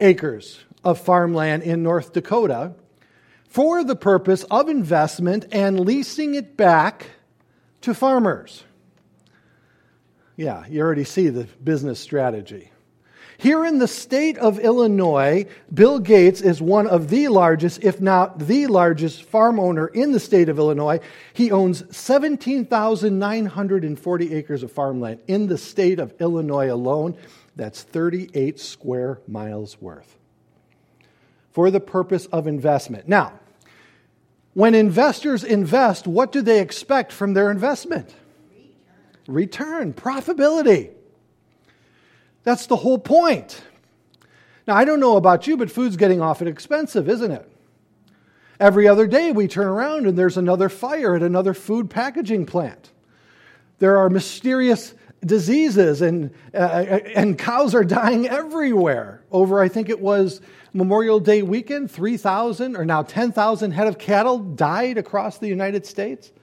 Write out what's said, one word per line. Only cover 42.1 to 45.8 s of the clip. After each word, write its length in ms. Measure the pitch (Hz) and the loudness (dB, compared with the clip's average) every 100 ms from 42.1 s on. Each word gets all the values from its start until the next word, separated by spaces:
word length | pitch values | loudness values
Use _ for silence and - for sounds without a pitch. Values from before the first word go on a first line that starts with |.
| _ _ _ | _ _ _
That's 240 | 233 240 - | -2 -2 -2
the 100 | 247 | -2
whole 220 | 240 254 | 0 -2
point. 640 | - 311 339 220 - - - _ _ _ _ _ _ _ _ _ - | 4 4 4 0 -6 -20 -20 _ _ _ _ _ _ _ _ _ 0
Now, 80 | |
I 100 | 202 | 4
don't 160 | 277 302 | 4 4
know 160 | 254 202 | 4 6
about 300 | 180 175 285 | 6 4 2
you, 100 | 311 | -2
but 140 | 208 | -2
food's 260 | 240 | -2